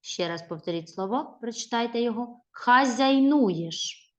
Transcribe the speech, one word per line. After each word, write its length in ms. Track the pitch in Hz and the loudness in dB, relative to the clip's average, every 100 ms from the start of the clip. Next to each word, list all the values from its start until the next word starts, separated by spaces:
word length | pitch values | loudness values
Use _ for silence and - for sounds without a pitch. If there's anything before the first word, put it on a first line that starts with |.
Ще 280 | - - 175 | -14 -6 -4
раз 140 | 170 | -4
повторіть 460 | 165 165 170 170 165 | -8 -10 -6 -8 -8
слово, 500 | - 190 247 311 - | -8 -4 -4 -6 -10
прочитайте 600 | 233 226 - 233 233 233 | -12 -10 -6 -4 -2 -2
його. 400 | 240 220 240 - _ | -2 -2 -8 -12 _
Хазяйнуєш. 1600 | - - 247 269 233 269 269 269 294 226 165 165 165 - - _ | -8 4 4 4 2 4 6 6 4 4 0 -4 -6 -8 -10 _